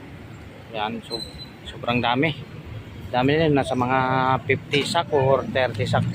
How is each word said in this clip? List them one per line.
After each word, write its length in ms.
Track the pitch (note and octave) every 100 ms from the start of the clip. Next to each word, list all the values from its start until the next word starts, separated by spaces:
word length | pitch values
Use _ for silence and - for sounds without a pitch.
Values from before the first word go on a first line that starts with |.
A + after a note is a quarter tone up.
| - - - - - - -
Ayan, 320 | A2 G#2+ A#2
so 160 | - A2+ G#2 - - - -
sobrang 320 | - - A#2+
dami. 320 | A#2 B2 D#3+ - - - - - - - -
Dami 200 | B2 C3
rin, 160 | D#3 D#3+
nasa 240 | C#3+ B2+
mga 240 | B2+ B2 C3 B2+ C3 C3 C3 -
fifty 400 | C3 - C#3+ C3
sack 240 | E3+ E3+
or 320 | D3 C3 C3+ B2
thirty 320 | C3+ B2 A#2
sack 240 | B2 C3+ -